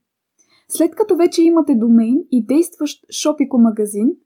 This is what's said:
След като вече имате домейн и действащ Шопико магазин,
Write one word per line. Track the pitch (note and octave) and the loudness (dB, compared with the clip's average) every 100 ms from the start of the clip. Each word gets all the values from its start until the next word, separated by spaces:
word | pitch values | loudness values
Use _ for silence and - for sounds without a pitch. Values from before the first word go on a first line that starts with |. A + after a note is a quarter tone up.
| _ _ _ _ _ _ - | _ _ _ _ _ _ -12
След | - E4 | -4 -2
като | - G#4+ E4 | -2 -2 0
вече | E4+ E4+ | 0 2
имате | E4 E4 D4 | 2 2 2
домейн | A#3 A#3 A#3 A3+ C#4 F4 | 0 4 2 2 -2 -2
и | B3 G#3+ | -4 0
действащ | C#4 E4+ - D4 - _ | 0 -2 -4 -10 -10 _
Шопико | - D4+ D4+ C4+ B3 | -6 -4 -2 -2 2
магазин, | A#3 G#3+ G#3 G3+ A#3+ F4+ | 2 2 -6 -2 -4 -4